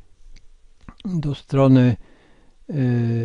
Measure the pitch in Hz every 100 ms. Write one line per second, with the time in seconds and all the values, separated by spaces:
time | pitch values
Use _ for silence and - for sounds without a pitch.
0 | - - - - - - - _ - -
1 | 202 180 147 139 - 139 135 131 123 117
2 | - _ _ _ _ _ - 156 127 120
3 | 117 117